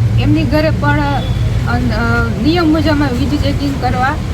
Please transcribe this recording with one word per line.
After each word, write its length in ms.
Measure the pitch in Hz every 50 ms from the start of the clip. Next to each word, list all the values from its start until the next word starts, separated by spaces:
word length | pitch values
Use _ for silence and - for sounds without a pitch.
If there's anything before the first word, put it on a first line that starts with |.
| - - - -
એમની 220 | 277 285 302 320 302
ઘરે 260 | 254 294 302 311 311
પણ, 320 | 294 - 285 294 285 302
અ, 720 | 285 285 - 180 - - - - - - - - - 233 240
અ, 40 | 247 247 240 214 226 240 233 233 233 226 220 214 196 220
નિયમ 260 | 294 339 359 330 302
મુજબ 200 | 311 320 - 320
અમે 300 | 302 285 294 262 240 240
વીજ 240 | 285 - 294 285 -
ચેકિંગ 380 | 285 285 - 285 277 269 -
કરવા 340 | 247 254 247 254 254 277 302 - - -